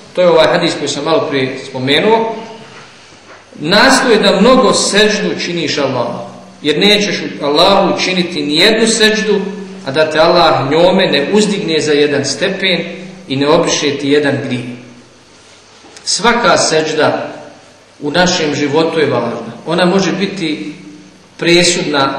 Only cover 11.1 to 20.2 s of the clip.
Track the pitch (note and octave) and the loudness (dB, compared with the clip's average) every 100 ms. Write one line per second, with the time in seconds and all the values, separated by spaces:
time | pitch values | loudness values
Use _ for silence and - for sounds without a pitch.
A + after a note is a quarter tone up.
11.1 | C#3+ C#3+ G#3 - G3 D#3+ D#3 D3 D3 D3 | 0 2 2 2 -2 -2 -2 0 2 2
12.1 | C#3+ - - F#3 F#3 F#3+ E3+ - - - | 0 -4 -4 -4 -2 -2 -2 -4 -12 -16
13.1 | - - C3+ C#3+ E3 D#3 - D3 - C#3+ | -18 -6 -2 2 2 2 -2 -2 -2 0
14.1 | D3 C#3 B2 B2 B2 - - - - - | 2 2 -2 -4 -6 -8 -14 -18 -20 -20
15.1 | - - - - - - - - - - | -20 -20 -20 -20 -20 -20 -20 -20 -14 -8
16.1 | - A#3 - F3+ D#3 - D#3 D#3 D3+ C3 | -2 0 2 2 2 2 0 0 0 0
17.1 | A2+ - - - - - - - - C#3+ | 0 -6 -12 -18 -20 -20 -20 -20 -10 -4
18.1 | E3 F3+ E3+ D#3 C3+ C#3+ D3+ D#3+ E3 C3+ | 0 0 0 -2 -2 0 0 0 0 0
19.1 | B2 A#2 A2 - - - E3+ F3+ F#3+ E3+ | 0 -2 -6 -12 -12 -6 0 2 2 0
20.1 | F#3 | -2